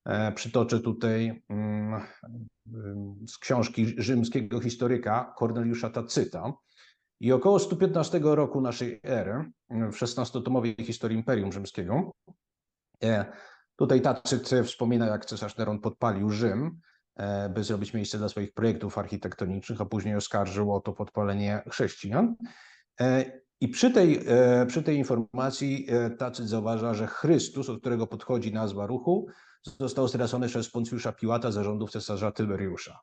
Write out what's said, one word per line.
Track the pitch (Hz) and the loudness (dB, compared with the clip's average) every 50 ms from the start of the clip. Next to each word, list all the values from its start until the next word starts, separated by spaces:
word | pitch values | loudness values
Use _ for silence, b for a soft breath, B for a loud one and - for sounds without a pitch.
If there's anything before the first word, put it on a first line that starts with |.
| _ | _
e, | - 101 104 107 107 104 | -2 0 0 0 0 -2
przytoczę | - - 113 - 131 117 117 - 113 | -4 -6 0 2 2 2 4 2 0
tutaj, | 113 120 110 113 - 113 113 110 113 113 110 - - _ | 0 0 -2 0 0 0 2 2 0 0 -2 -6 -10 _
mm, | 104 104 107 107 104 107 107 107 110 110 110 B B B B 117 117 117 113 104 - _ _ 113 117 113 107 101 101 101 101 98 98 101 107 113 | -6 -4 -2 -2 -2 -2 -2 -4 -4 -6 -8 B B B B -16 -14 -14 -14 -16 -18 _ _ -16 -14 -12 -10 -8 -8 -8 -8 -10 -10 -14 -14 -16
z | - - | -16 -14
książki | - - 135 123 113 117 - - 113 110 113 - 110 | -4 0 0 2 2 0 0 0 0 0 0 -2 0
rzymskiego | 113 131 120 113 117 - 139 123 101 117 120 | 2 2 2 2 2 0 -2 -2 -2 -4 -2
historyka | 120 123 117 - 127 123 127 120 - 107 107 120 123 - - | -2 -4 -2 0 0 2 2 2 2 0 0 0 0 -4 -4
Korneliusza | - 120 113 110 120 117 117 117 117 117 110 | -2 -2 0 0 0 0 0 0 -2 -4 -4
Tacyta, | - 123 117 117 - 151 - - - 85 87 117 147 - b b b b b b b b b b _ _ | -4 -6 -6 -2 0 0 0 0 -2 -6 -6 -6 -8 -8 b b b b b b b b b b _ _
I | 117 117 131 | 2 4 4
około | 131 127 190 202 196 | 6 6 6 6 6
stu | 196 - 180 | 4 2 2
piętnastego | 156 190 185 160 170 151 - - 170 147 151 151 | 2 2 4 4 2 0 2 0 2 4 4 6
roku | 147 147 127 - 139 | 4 4 2 2 0
naszej | 131 123 117 - 127 117 113 - - | 0 0 0 -2 -4 -6 -6 -8 -4
ery, | 143 135 113 95 98 107 127 - - - _ _ _ | -2 -2 0 0 -2 -4 -4 -6 -8 -12 _ _ _
w | 120 113 113 107 104 | -4 -2 -2 -2 -2
szesnastotomowej | - 127 117 - - 123 - - 127 120 123 127 127 113 117 110 - 117 | -2 -4 -2 -2 -2 -4 -4 -4 -4 -2 0 0 2 2 0 -2 -4 -6
historii | 117 113 - - 110 110 110 | -6 -6 -4 -4 -2 -2 -2
Imperium | 113 - 131 107 98 98 90 | 0 0 0 0 0 -2 -4
Rzymskiego, | 98 98 95 - - 92 85 107 151 196 - - - _ - - _ _ _ _ _ _ _ _ _ _ _ _ _ - | -6 -8 -8 -8 -8 -4 0 0 0 0 -2 -6 -14 _ -20 -20 _ _ _ _ _ _ _ _ _ _ _ _ _ 0
e, | 110 113 104 98 B B B B B B B B B _ | 2 2 2 0 B B B B B B B B B _
tutaj | - 135 120 135 127 | -2 2 4 4 4
Tacyt | 123 139 123 - - - 135 120 123 - 131 127 120 | 4 4 0 0 0 -2 -2 -2 0 2 2 2 2
wspomina, | 120 - - 123 117 120 117 117 | 0 -2 -2 0 2 2 2 2
jak | 110 107 104 - | 2 0 -2 -4
cesarz | - 113 104 110 104 - | -6 -8 -8 -8 -8 -4
Neron | - 113 104 107 104 | -4 -4 -2 -2 -2
podpalił | - 113 - - - 117 104 98 101 107 | -4 -4 -4 0 0 0 2 2 0 0
Rzym, | 104 107 120 113 98 110 143 165 170 b b b b b b _ _ | 0 2 2 2 2 2 -2 -4 -6 b b b b b b _ _
e, | - 101 101 101 101 101 101 | -6 -4 -2 -2 -2 -2 -2
by | 90 110 104 | -2 -4 -2
zrobić | - 110 101 101 101 - | -2 -2 -2 -4 -4 -4
miejsce | 110 101 - - 107 | -4 -4 -4 -4 -4
dla | 107 104 | -4 -4
swoich | - 107 101 101 - | -2 -4 -6 -6 -4
projektów | - 110 117 101 - - 101 - - | 0 2 2 2 2 -2 -4 -4 -4
architektonicznych, | 98 92 - 98 - 98 - - 101 90 95 98 - - 113 101 | -6 -4 -6 -6 -6 -8 -6 -4 -4 -4 -4 -6 -6 -8 -6 -6
a | 104 | -4
później | 95 - 107 92 107 104 | -4 -2 -2 -2 0 -2
oskarżył | 104 98 - - 107 101 92 92 101 104 101 101 | -2 -2 0 0 0 0 0 0 0 0 0 0
o | 98 | 0
to | - 110 95 | -2 -4 -6
podpalenie | - 104 - - 110 104 101 98 101 101 101 104 104 - - | -6 -8 -6 -2 -2 0 0 0 0 0 0 -2 -2 -4 -8
chrześcijan. | - - 131 95 - - - 101 107 147 226 233 233 - B B B B B B B B B _ _ - | -2 -2 -2 -2 -2 -4 -8 -2 0 2 2 2 0 -4 B B B B B B B B B _ _ 0
E, | 123 131 127 131 131 - - - - _ _ _ | 2 2 4 2 2 0 -6 -14 -20 _ _ _
i | - 123 | -2 -2
przy | - - - 247 | 2 4 4 6
tej, | 247 220 185 170 147 120 - | 8 8 8 6 6 4 2
e, | - 117 123 127 123 123 123 123 | 4 6 8 8 8 8 6 4
przy | 123 - 165 151 | 4 2 0 0
tej | - 151 | 2 2
informacji, | 143 131 - 135 113 113 - - 131 131 135 131 - 147 139 135 135 135 - | 0 2 2 0 0 -2 -2 -4 -2 -2 -2 -2 -2 -2 -2 -2 -4 -2 0
e, | 120 120 120 113 | 2 2 2 0
Tacyt | 117 - 131 123 117 - 120 107 | -2 -2 -4 -4 -4 -6 -6 -2
zauważa, | 107 113 104 113 113 110 113 117 113 | -2 -2 0 0 0 0 0 -2 0
że | 107 110 | -2 -2
Chrystus, | - - - - 151 170 135 - - - 139 135 - | -4 -4 -2 4 4 4 4 4 0 -4 -6 -6 -6
od | 117 107 | -6 -6
którego | - 131 120 113 113 | -2 -2 0 0 0
podchodzi | 110 - 104 - - 131 120 101 110 104 | -2 -4 -10 -4 -2 -2 0 0 -2 -2
nazwa | 110 110 104 98 101 101 | -2 -2 -2 -4 -4 -4
ruchu, | 101 127 131 - 170 180 208 - B B B B B B B B | -4 -4 -2 2 2 2 2 0 B B B B B B B B
został | - - - 135 123 - - 131 120 | -20 -8 -6 -6 -4 0 0 0 2
stracony | - 120 127 110 - 123 123 | 2 0 0 0 0 0 -2
przez | 117 117 120 110 - | 0 -2 -2 -4 -4
Poncjusza | - 120 117 117 127 117 - 117 107 | -4 -4 -4 -2 -4 -4 -4 -4 -4
Piłata | - - 110 117 117 117 120 104 | -2 -2 0 0 0 0 0 0
za | 104 101 | 0 0
rządów | 101 107 107 110 101 | -2 -2 -2 -4 -4
cesarza | - 113 107 - 104 98 104 104 101 | -6 -8 -6 -4 -4 -2 -2 -2 0
Tyberiusza. | - 110 104 98 92 101 95 87 82 - - - - | 0 -2 0 0 -2 -2 -4 -4 -6 -10 -14 -16 -20